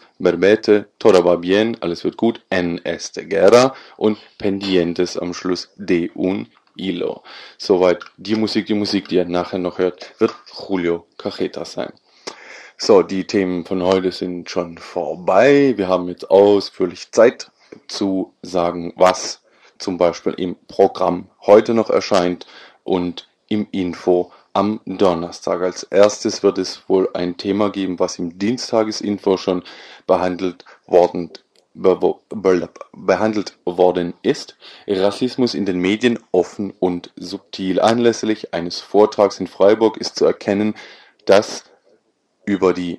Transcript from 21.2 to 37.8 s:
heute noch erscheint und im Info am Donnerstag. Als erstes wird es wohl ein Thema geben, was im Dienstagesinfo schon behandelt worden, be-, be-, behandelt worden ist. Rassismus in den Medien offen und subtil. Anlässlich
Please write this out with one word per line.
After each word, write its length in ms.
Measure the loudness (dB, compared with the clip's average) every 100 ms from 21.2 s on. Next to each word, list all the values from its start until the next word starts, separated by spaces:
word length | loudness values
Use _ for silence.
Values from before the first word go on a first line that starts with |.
| -6 _
heute 320 | 6 6 6
noch 160 | 0 0
erscheint 580 | -2 0 0 0 -4 -10 -20 -20 _
und 460 | -4 -2 -4 -8 -16 _ -6
im 220 | -4 -4
Info 640 | -4 -4 -2 0 0 0 -10 _
am 280 | -2 0 -2
Donnerstag. 760 | -8 0 2 2 -4 -8 -6 -2
Als 220 | -4 -6
erstes 580 | 0 4 4 2 -6 0
wird 160 | 0 0
es 300 | -4 -8 0
wohl 200 | 0 0
ein 220 | -2 -6 -4
Thema 340 | -4 -2 -2
geben, 300 | -2 -6 -2
was 180 | -4 -4
im 180 | -10 -4
Dienstagesinfo 1000 | -4 -4 -2 -2 -2 -4 -6 -4 -4 -4
schon 260 | -2 -4 -6 -18 -20 -8 -2
behandelt 560 | 0 0 -4 -6 -8 -18 -20
worden, 460 | 2 4 4 0 -10 -12 _ _ _
be-, 440 | -2 0 2 0 -4 _
be-, 340 | -4 0 0 -2 -12 -20
behandelt 640 | -8 -2 0 0 -2 -6 -10
worden 480 | -6 2 2 2 -4 -4
ist. 340 | -4 -4 -8 -20 -20 -14 -6
Rassismus 640 | -2 -2 -2 -4 -2 -2
in 120 | -2 -4
den 120 | -2
Medien 400 | -2 0 0 -2 _
offen 420 | -2 -2 -6 -10 -4
und 320 | -2 -2 -8
subtil. 640 | -16 -14 -14 _ -8 -4
Anlässlich 720 | 0